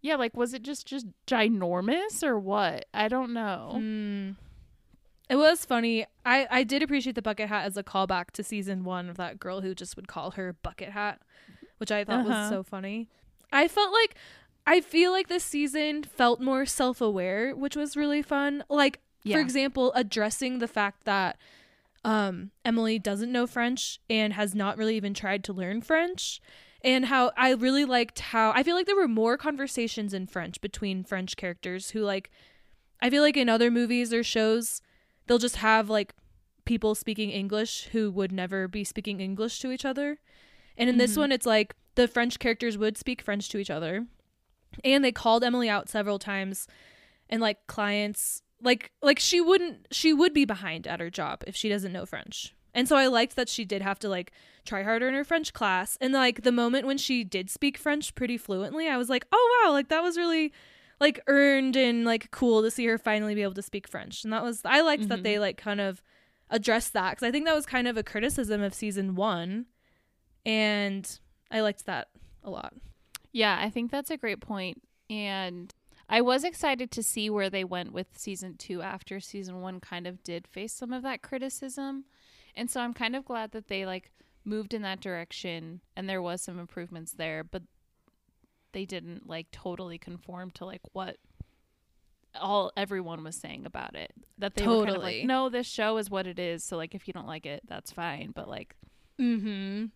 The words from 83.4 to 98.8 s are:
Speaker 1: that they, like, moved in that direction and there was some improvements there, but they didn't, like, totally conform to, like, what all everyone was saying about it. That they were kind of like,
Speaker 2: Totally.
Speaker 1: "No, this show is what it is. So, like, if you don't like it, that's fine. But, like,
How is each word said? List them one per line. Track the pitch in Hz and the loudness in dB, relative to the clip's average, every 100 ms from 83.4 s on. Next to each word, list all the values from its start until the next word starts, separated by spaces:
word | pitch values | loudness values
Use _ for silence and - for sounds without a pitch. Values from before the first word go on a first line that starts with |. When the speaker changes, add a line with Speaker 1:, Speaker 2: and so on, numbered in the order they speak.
| 220 | -6
Speaker 1:
that | 220 214 | -10 -8
they, | 190 190 | -6 -4
like, | 185 _ _ _ _ - | -8 _ _ _ _ -8
moved | 214 208 | -6 -6
in | 226 | -6
that | 202 190 | -6 -8
direction | 190 175 170 - 180 165 160 175 _ - | -6 -8 -8 -10 -8 -8 -10 -16 _ -12
and | 190 | -6
there | 190 | -4
was | 175 180 | -4 -6
some | - 180 | -8 -10
improvements | 175 - 175 170 160 | -12 -12 -12 -14 -14
there, | - 160 156 | -8 -8 -6
but | 160 190 170 _ _ _ _ _ _ _ _ _ _ | -8 -12 -14 _ _ _ _ _ _ _ _ _ _
they | 196 190 | -12 -10
didn't, | 180 165 170 - | -10 -12 -16 -12
like, | 160 165 | -14 -14
totally | - 190 175 180 170 | -12 -10 -10 -10 -14
conform | - 175 - 180 185 | -16 -16 -16 -14 -14
to, | - 185 | -14 -16
like, | 185 - | -16 -14
what | 190 185 - _ _ - _ _ _ _ _ _ _ _ - | -12 -10 -12 _ _ -20 _ _ _ _ _ _ _ _ -10
all | 185 208 180 - | -2 0 0 -4
everyone | 196 196 175 165 | -4 -6 -8 -10
was | 160 170 | -12 -14
saying | - - 135 | -14 -14 -12
about | - - 76 | -12 -12 -12
it. | 82 - - - | -16 -18 -20 -8
That | 202 202 | -8 -2
they | 208 | 2
were | 226 | 2
kind | 208 190 | 2 -2
of | |
like, | |
Speaker 2:
Totally. | 185 110 247 | -4 -4 -2
Speaker 1:
"No, | 262 262 | 0 0
this | 240 247 | -4 -6
show | - 214 220 | -4 -2 -2
is | 202 | -4
what | 196 185 | -6 -6
it | 175 | -6
is. | 180 170 | -6 -6
So, | - 170 | -8 -8
like, | 165 196 | -10 -12
if | - | -14
you | |
don't | 175 - | -14 -12
like | 160 143 | -12 -12
it, | 143 - | -14 -12
that's | - - | -16 -14
fine. | - 170 143 - | -10 -8 -8 -12
But, | - - | -12 -12
like, | - - - | -12 -14 -20